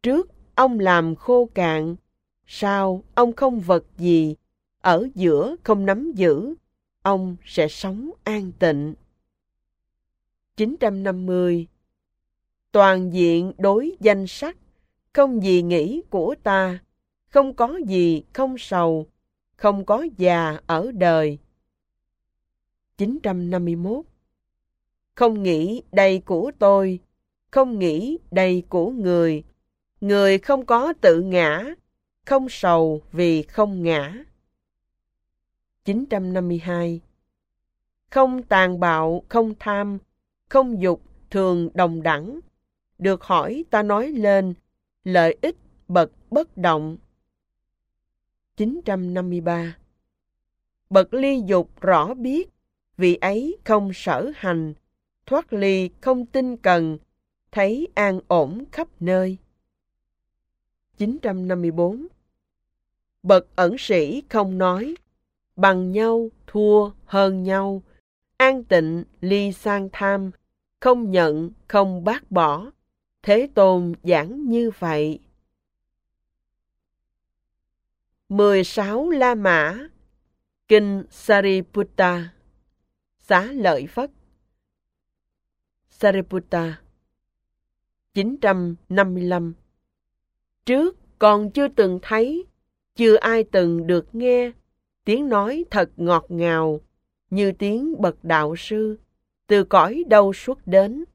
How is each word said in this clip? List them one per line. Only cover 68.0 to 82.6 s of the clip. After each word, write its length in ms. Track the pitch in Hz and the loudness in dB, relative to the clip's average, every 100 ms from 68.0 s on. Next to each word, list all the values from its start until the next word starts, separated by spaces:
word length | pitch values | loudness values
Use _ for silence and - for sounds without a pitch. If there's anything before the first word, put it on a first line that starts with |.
| _ _ _ _ | _ _ _ _
an 280 | 262 269 | 2 2
tịnh, 400 | 233 180 160 170 - _ | 2 2 2 -6 -10 _
ly 320 | 180 202 202 | -2 0 -2
sang 360 | 185 208 202 196 | -6 -4 -4 -6
tham, 380 | - 196 196 190 - _ _ _ _ | -4 -2 -2 -6 -12 _ _ _ _
không 300 | 254 247 220 | 2 2 2
nhận, 400 | 185 165 151 165 - _ | 2 2 0 -6 -14 _
không 360 | 208 196 180 | 0 0 -2
bác 260 | 175 240 _ | -4 -4 _
bỏ. 400 | 185 160 147 233 _ _ _ _ _ | 0 2 0 -8 _ _ _ _ _
Thế 260 | - 208 277 | 0 2 2
Tôn 380 | 226 190 185 175 170 | 4 4 4 -2 -6
giảng 460 | 175 165 156 269 277 | 0 0 0 -8 -2
như 220 | 233 233 202 | 0 -2 -4
vậy. 420 | 170 151 151 156 _ _ _ _ _ _ _ _ _ _ _ _ _ _ _ _ _ _ _ _ _ _ _ _ _ _ _ _ _ _ _ | -4 -2 -2 -6 _ _ _ _ _ _ _ _ _ _ _ _ _ _ _ _ _ _ _ _ _ _ _ _ _ _ _ _ _ _ _
Mười 360 | 202 202 196 | 2 4 4
sáu 460 | 185 - 196 220 330 | 0 -4 -4 -4 -2
La 240 | 302 247 | 2 2
Mã, 540 | 233 196 165 151 202 311 _ _ _ _ _ _ _ _ | 2 2 2 0 -4 -16 _ _ _ _ _ _ _ _
Kinh 360 | 214 202 196 - | 4 4 -6 -10
Sariputta, 1200 | - - 202 196 190 180 202 190 - 180 175 170 _ _ _ | -12 0 2 2 -2 -2 -6 -6 0 0 0 -8 _ _ _